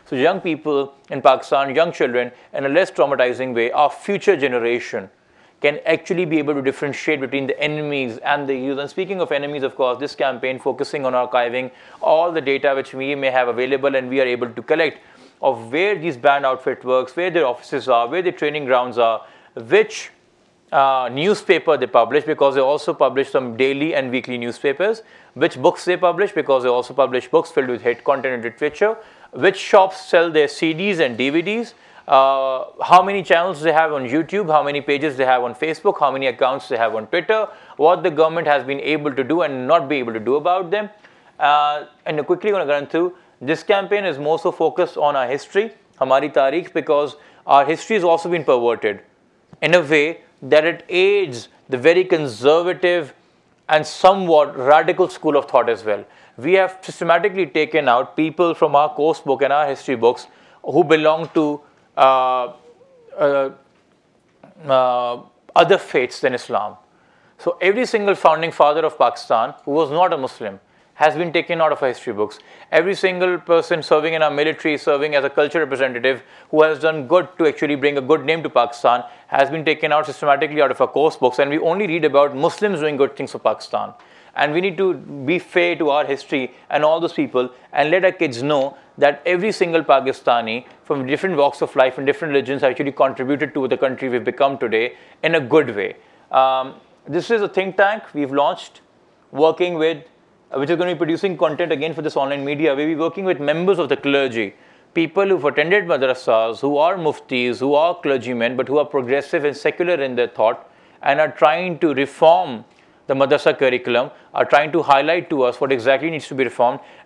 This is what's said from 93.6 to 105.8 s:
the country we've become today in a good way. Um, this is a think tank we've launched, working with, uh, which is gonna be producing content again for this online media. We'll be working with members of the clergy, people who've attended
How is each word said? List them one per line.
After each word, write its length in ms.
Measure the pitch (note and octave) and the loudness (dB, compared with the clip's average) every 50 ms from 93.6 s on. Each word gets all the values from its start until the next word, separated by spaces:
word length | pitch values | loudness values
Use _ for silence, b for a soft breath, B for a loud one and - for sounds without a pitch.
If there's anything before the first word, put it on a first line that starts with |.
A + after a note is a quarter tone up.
| C3 | -2
the 100 | B2+ B2+ | -2 -2
country 320 | B2 - C3 B2+ A2 C3+ C3 | 0 -2 -2 -2 -4 -4 -4
we've 160 | A#2+ B2 G#2+ | -4 -2 -2
become 320 | B2 A#2+ - C#3 C#3 C#3 A#2+ | -4 -2 0 0 0 0 -2
today 380 | B2+ A2+ G#2+ A2 A2+ A#2+ B B B B B B - | -4 -2 0 0 -2 -2 B B B B B B -2
in 120 | D#3 E3 | 0 0
a 60 | D#3+ | 0
good 340 | C#3 A#2 C3 D#3 D3 B2 A2 | 0 2 2 2 2 0 -2
way. 220 | G2+ F#2+ F#2+ - b b b b b b b | -6 -6 -6 -8 b b b b b b b
Um, 440 | - C3+ C3 C3 C3 C3 C3 C3+ - - - _ _ _ _ | 0 2 2 2 0 -2 -4 -6 -10 -18 -20 _ _ _ _
this 240 | - C#3+ F3 E3 - | -8 -6 -6 -2 -2
is 120 | A#3 A3 G#3 | -2 0 -2
a 60 | F3 | -2
think 280 | - F#3+ F#3+ G3 F3+ | -2 -4 -4 -2 0
tank 280 | - G3+ G3 G#3+ A3 G#3+ - - | 2 2 2 0 -2 -8 -10 -6
we've 180 | D3 C#3+ C3 C#3 | -6 -6 -2 0
launched, 480 | C#3+ C#3+ D#3 F#3 - - - - _ _ _ _ _ _ _ _ _ _ _ - | 0 0 0 -2 -4 -10 -18 -20 _ _ _ _ _ _ _ _ _ _ _ -2
working 420 | C3+ D3+ D#3+ D#3+ D#3+ F3+ F3 F3 | 2 2 2 2 2 -2 -2 -2
with, 300 | D#3+ D#3 D#3+ E3 D3 C#3+ - _ _ _ _ _ _ _ _ | -2 -2 -2 -2 -4 -8 -18 _ _ _ _ _ _ _ _
uh, 80 | - C3+ | -6 -4
which 120 | C#3 C#3+ | -2 0
is 60 | F3 | 0
gonna 160 | E3 F3+ F3+ F3 | 0 0 -2 -2
be 60 | D3 | -2
producing 380 | E3+ D#3 E3 D#3+ - G3 F3+ | -2 -2 -2 -2 -4 -4 -2
content 360 | D3 F3 D#3 D3+ D3 F3 D#3+ D#3+ | 0 0 0 0 -2 -2 -2 -2
again 200 | C#3 D3 D#3+ D3+ | -2 -4 -6 -6
for 80 | D3+ | -6
this 160 | D3+ D#3 - | -8 -6 -4
online 280 | D3 C#3 C3+ C#3+ C#3+ C#3 | -4 -2 -2 -4 -4 -4
media. 300 | C#3 D3 C#3+ D#3+ D#3 C#3 | -4 -4 0 0 0 0
We'll 120 | C#3 D3+ | 0 -2
be 80 | D#3 E3 | -2 -2
working 300 | D3 D#3+ E3 D#3+ G3 F#3+ | -2 -4 -4 -4 -4 -4
with 140 | F#3 F3 C3+ | -2 -2 -2
members 400 | D3 C#3+ D3+ D#3+ F3+ F#3+ G3 E3+ | -2 -2 -2 0 0 0 0 0
of 120 | E3 C3+ | 0 -2
the 60 | C#3 | -2
clergy, 580 | B2 - C#3+ C#3 C#3 C#3 C3+ A2 A#2 A2 G2 - b b b b b b b - | -2 0 0 0 2 0 0 -2 -4 -4 -6 -8 b b b b b b b -4
people 320 | E3+ E3 D3 - F#3+ G3 | -2 -2 0 0 0 0
who've 180 | G3 F#3+ E3 C3 | 2 2 0 0
attended 400 | D3 C3 D3 D3+ E3 F#3+ G#3 | 0 0 0 0 2 2 0